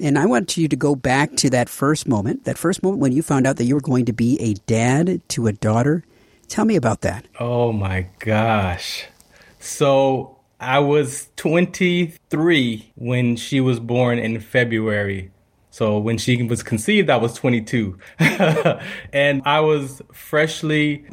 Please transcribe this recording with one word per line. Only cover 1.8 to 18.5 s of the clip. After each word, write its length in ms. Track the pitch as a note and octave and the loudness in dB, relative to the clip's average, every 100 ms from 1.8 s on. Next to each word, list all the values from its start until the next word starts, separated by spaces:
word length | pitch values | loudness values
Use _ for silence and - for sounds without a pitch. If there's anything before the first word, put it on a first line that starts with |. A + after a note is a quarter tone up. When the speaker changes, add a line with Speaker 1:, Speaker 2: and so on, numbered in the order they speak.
| C3+ D3+ - | 0 0 0
Speaker 1:
moment, 380 | G#2+ A2 - | -2 0 -4
that 140 | - - | -6 -2
first 240 | E3 - | -2 0
moment 180 | F#3 G3 | -2 0
when 120 | C3+ | 0
you 100 | C3 | 0
found 240 | - C#3 C3 | 0 2 2
out 100 | C#3 | 2
that 80 | |
you 100 | A#2+ C#3+ | 0 0
were 40 | |
going 240 | C3+ B2+ | 0 0
to 80 | A#2+ | 0
be 260 | A2 A#2 C3+ | 0 0 0
a 120 | A#2 G2 - | -2 -4 -2
dad 560 | A2+ A#2+ C#3 F3 E3+ - | 0 2 2 0 -2 -6
to 160 | - A2 | -2 -2
a 60 | |
daughter. 500 | G#2 A2 A2 C3+ E3 - _ _ _ - | 0 0 2 2 0 -4 _ _ _ -10
Tell 180 | - A3 | -2 0
me 100 | F#3+ | 2
about 240 | A#2 G2 | 0 -2
that. 260 | F2+ G2 - - | -4 -6 -14 -8
Speaker 2:
Oh, 320 | A#2+ A#2+ A#2+ | -4 0 0
my 360 | G#2+ F#2+ F#2 F2+ - | 0 -2 -4 -6 -8
gosh. 880 | G#2+ G#2+ A2+ G#2+ F#2+ F2 - - - _ _ _ - _ | -2 0 2 2 0 -4 -8 -12 -14 _ _ _ -20 _
So 760 | - - C#3+ C3+ C3+ C3 - _ _ - | -14 0 2 4 2 0 -6 _ _ -12
I 200 | B2 C#3 | 0 2
was 500 | C#3+ D3 B2+ - - - | 2 2 0 -6 -14 -6
twenty-three 1600 | C#3+ E3+ F#3 - F3+ F3 E3 - - D3+ E3 D#3 A#2+ G#2+ - | 0 2 0 0 0 0 -2 -6 -6 0 2 2 2 -4 -12
when 420 | - A#2+ B2+ A#2+ A#2 | -12 -4 0 0 -2
she 260 | - C3+ | -2 0
was 180 | C3 A#2 | 0 0
born 380 | A#2 B2 B2 A#2+ | -2 0 2 0
in 200 | A2 A2+ | -2 -6
February. 920 | - B2+ A#2 A2 A2 G#2 G2+ G2 F#2 _ _ _ _ | -2 0 0 0 0 -2 -2 -6 -10 _ _ _ _
So 260 | - A2 G#2+ | -4 0 0
when 220 | A2 A2 | 0 -2
she 240 | - B2 | 0 0
was 200 | A#2 A#2+ | 0 -4
conceived, 460 | - A2 G3 G#3 D3+ | -4 -4 2 2 4
I 80 | B2 | 2
was 160 | A#2 | 0
twenty-two. 640 | - C3 A#2+ A2 B2 G2 F#2 - - | -2 0 0 0 -2 -2 -8 -14 0
<laughs> 0 | D#3+ - E3+ | 0 2 2